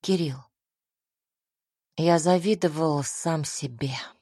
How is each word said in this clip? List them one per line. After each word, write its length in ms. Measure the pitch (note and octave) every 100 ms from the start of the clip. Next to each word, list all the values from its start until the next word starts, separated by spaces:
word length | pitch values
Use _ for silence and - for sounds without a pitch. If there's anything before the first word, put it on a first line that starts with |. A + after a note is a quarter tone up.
Кирилл. 380 | - F#3+ D#3+ C3 - _ _ _ _ _ _ _ _ _ _ _ _ _ _ -
Я 220 | E3 E3+
завидовал 840 | D#3+ F3+ F3+ G#3 F3 D#3 D#3+ D3
сам 420 | C3+ - E3+ D#3+
себе 500 | D3 - C#3 A#2 C3+ C3 - _